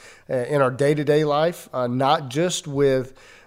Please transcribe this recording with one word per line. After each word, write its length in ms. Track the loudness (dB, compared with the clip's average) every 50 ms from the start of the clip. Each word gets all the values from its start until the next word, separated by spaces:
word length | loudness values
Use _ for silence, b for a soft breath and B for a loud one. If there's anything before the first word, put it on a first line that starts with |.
| B B B B B B
uh, 60 | -4
in 260 | -4 -2 0 0 2 2
our 80 | 2
day-to-day 540 | 2 2 2 2 2 2 2 2 2 2 2
life, 440 | 2 0 0 0 0 -2 -4 -10 -10 -6
uh, 120 | -4 -4
not 440 | -2 0 0 2 2 2 0 -2 -4
just 360 | -4 -2 -2 -2 -2 -4 -8
with, 460 | -6 -2 2 2 2 2 2 -2 -4 -10 B B B B B B